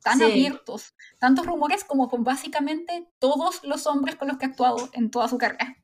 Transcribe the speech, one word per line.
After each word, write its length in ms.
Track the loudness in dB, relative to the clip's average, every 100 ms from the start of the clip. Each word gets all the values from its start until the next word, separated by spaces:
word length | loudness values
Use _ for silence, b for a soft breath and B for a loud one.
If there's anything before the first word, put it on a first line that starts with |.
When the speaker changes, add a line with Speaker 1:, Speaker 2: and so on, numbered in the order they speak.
Speaker 1:
tan 160 | 0 4
Speaker 2:
Sí. 60 | 6
Speaker 1:
abiertos, 680 | 4 2 -2 -12 -14 -16 _ B _
tantos 260 | 4 4 2
rumores 380 | -2 0 -2 0
como 240 | 0 0
con 140 | 0 0
básicamente 800 | -2 -4 -4 -2 -4 -6 -8 -10 _
todos 440 | 0 2 0 -4
los 240 | -6 -4 -2
hombres 280 | 0 -2 -4
con 100 | -6
los 80 | -4
que 80 | -6
ha 40 |
actuado 400 | 0 0 0 -6
en 180 | -4 -2
toda 160 | 0 -2
su 80 | 0
carrera. 400 | -2 -2 -8 -8